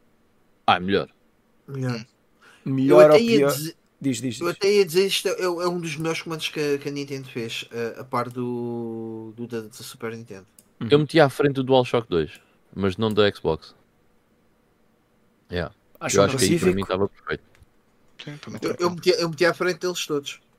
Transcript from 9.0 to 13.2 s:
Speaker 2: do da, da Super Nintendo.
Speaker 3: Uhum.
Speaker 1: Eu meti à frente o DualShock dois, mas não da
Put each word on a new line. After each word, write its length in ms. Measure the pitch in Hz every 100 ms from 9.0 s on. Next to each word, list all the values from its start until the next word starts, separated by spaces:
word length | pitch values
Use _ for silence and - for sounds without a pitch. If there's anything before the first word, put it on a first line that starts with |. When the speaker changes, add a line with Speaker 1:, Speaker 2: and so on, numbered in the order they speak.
| 113 113 110
Speaker 2:
do 120 | 110 117
da, 160 | 117
da 100 | 107
Super 420 | - 117 - 117
Nintendo. 300 | 113 117 98 95 _ _ -
Speaker 3:
Uhum. 100 | 113
Speaker 1:
Eu 80 | 147
meti 200 | 147 160
à 120 | 143
frente 300 | - 143 135
o 20 |
DualShock 440 | 127 131 123 123 117
dois, 220 | 85 76 - _ _ _
mas 240 | 90 98 90
não 120 | 113
da 200 | 107